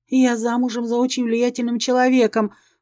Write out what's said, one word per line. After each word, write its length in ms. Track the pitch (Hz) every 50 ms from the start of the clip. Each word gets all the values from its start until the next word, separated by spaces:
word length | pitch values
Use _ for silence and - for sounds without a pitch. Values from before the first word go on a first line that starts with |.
| _
Я 300 | - - 262 254 247 240
замужем 480 | 226 220 240 233 240 254 247 220 240 240
за 120 | 226 233
очень 280 | 240 247 254 254 254 247
влиятельным 540 | 233 226 233 240 247 247 262 240 240 240 233
человеком. 720 | - - 247 247 254 254 254 254 247 - - 233 214 202 - _ _ _ _ _